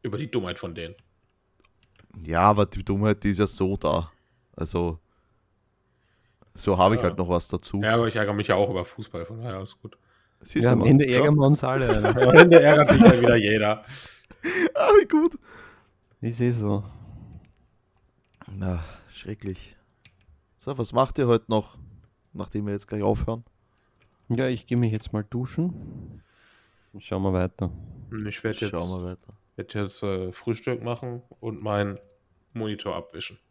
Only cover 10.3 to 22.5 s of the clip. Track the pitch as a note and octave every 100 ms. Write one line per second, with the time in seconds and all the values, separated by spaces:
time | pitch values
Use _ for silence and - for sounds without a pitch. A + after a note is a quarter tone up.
10.3 | _ - - A#2+ B2 - C#3 C#3 B2 D3
11.3 | D3 C#3 D3 C3 C3+ B2 - - A2 -
12.3 | - F3 E3 D3 D3+ D3 - A3+ B2 A#2+
13.3 | A#2 G2+ G#2+ G#2 A2 - - - - _
14.3 | - E4+ F#4 E4 - - G#4 F#4 D#4 E4
15.3 | - _ - - _ _ _ _ _ A#2
16.3 | A#2 B2 A#2+ G#2 G2+ - - - - -
17.3 | - _ _ _ _ _ _ _ _ _
18.3 | _ - G2 F#2+ F2+ D#2+ - _ - -
19.3 | G#2 G#2 F2+ - _ _ _ _ _ _
20.3 | _ _ _ - C3+ A2+ A#2+ C3 - B2+
21.3 | A2+ - A2 - - - - _ _ _
22.3 | - G2